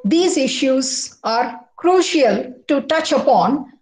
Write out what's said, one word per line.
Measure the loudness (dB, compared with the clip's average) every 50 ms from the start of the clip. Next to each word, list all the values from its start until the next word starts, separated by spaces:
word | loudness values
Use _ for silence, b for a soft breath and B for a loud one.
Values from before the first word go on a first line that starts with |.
| -2
these | 0 2 2 2 2 0
issues | 0 -2 -2 -2 -2 0 0 0 0 -2 -4 -6 -8 -10 -10 -14 _ -6
are | -4 -2 -2 -2 -4 -6 -14 -20 _ _ -4
crucial | 0 2 2 2 2 2 2 2 2 2 2 0 -4 -8 -12 -12 _ -2
to | -2 -2
touch | 0 -2 -2 -2 -2 0 -2
upon, | 0 2 2 2 2 2 2 0 -2 -4 -8 -18 _